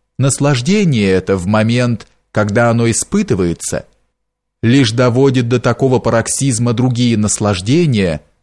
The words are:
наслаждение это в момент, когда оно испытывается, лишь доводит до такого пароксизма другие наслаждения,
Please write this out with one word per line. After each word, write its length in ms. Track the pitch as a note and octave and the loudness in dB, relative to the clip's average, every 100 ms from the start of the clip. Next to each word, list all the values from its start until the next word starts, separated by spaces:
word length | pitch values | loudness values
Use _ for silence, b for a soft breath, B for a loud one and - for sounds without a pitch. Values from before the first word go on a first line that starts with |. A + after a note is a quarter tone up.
| _ - | _ -4
наслаждение 920 | C3+ - C#3 C3+ B2 G#3 G3 A#2+ G2+ | -2 0 0 0 0 0 2 2 2
это 260 | F#2+ - G2 | 0 0 -2
в 100 | F2 | 0
момент, 600 | G#2+ A2 A#2+ B2 A#2 - _ _ | 0 0 0 0 -4 -8 _ _
когда 380 | - G#2 G#2 A#2+ | -4 0 2 2
оно 200 | A#2 A#2 | 2 0
испытывается, 920 | A2 - G3+ G#3+ F#2 F2 E2 - - - _ _ _ _ _ _ _ | -2 -2 -4 -2 0 0 -2 -6 -8 -10 _ _ _ _ _ _ _
лишь 300 | A2+ C3+ B2 | 0 2 2
доводит 560 | A#2 B2 A#2+ C#3 C3 A#2 | 2 0 2 2 2 0
до 120 | B2 | 0
такого 380 | B2 A#2 C3+ B2 | 0 0 0 0
пароксизма 760 | A#2 A2+ A2 - C3+ A2+ A#2+ | 0 0 -2 -4 -2 -2 -2
другие 460 | A2+ C3 A#2+ B2 A2+ | 0 0 0 0 0
наслаждения, 1040 | G#2+ - G#2 F#2+ G2 D3+ E3+ A2+ F#2 D2+ - _ | 0 -2 -2 -2 0 0 2 0 0 -2 -8 _